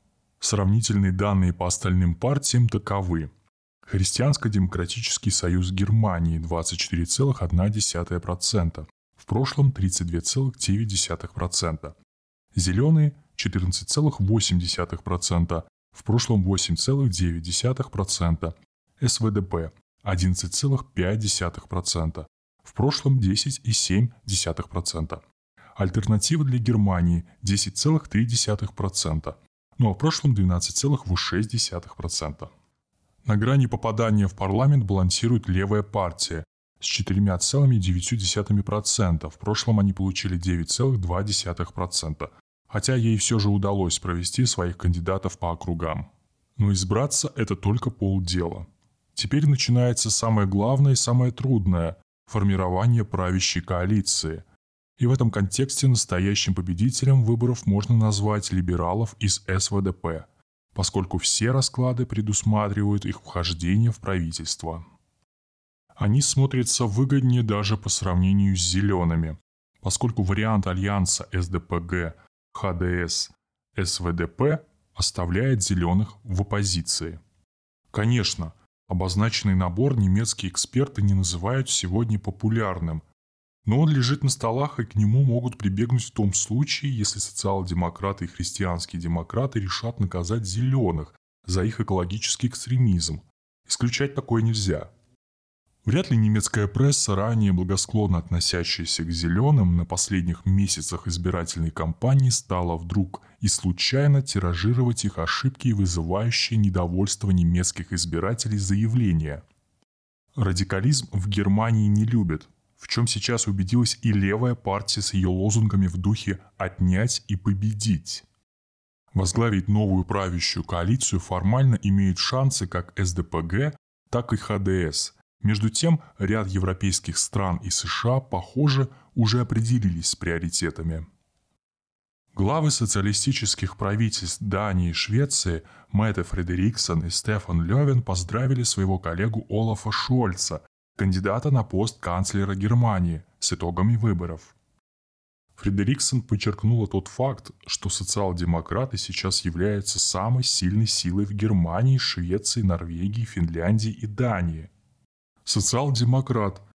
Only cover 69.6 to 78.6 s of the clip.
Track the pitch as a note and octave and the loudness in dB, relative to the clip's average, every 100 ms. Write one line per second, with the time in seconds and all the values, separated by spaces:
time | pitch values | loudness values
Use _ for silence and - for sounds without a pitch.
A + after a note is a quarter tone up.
69.6 | _ _ - - A#2+ A2 F#2+ G2+ A2 G#2+ | _ _ -6 -2 -2 0 0 0 2 0
70.6 | F#2+ F2+ G2 G2+ F2 - - F#2 E2+ F2 | 0 -2 0 0 0 -2 -4 -4 -2 -4
71.6 | - E2+ E2+ F2 E2 - _ _ _ - | -4 -4 -2 -4 -4 -8 _ _ _ -8
72.6 | G2 F2 F2+ F2+ E2+ - - _ _ _ | -4 -2 -2 0 -2 -4 -6 _ _ _
73.6 | _ - F2+ - F2 F2 E2 - C#3 D3+ | _ -6 -4 -2 -2 -2 -4 0 0 0
74.6 | - _ _ - - - F2 F#2 C3 A#2+ | -6 _ _ -6 -6 -4 -2 0 0 0
75.6 | F#2+ F#2 E2+ F#2 A2 - G#2+ F#2 G2 G#2 | 0 0 2 2 0 -6 -6 -4 -2 -2
76.6 | G2 F#2 E2 - D#2+ E2 _ _ _ _ | -2 -2 -4 -6 -6 -12 _ _ _ _
77.6 | _ _ _ - A2 A#2+ F#2+ - D#2+ - | _ _ _ -2 2 2 0 -4 -8 -12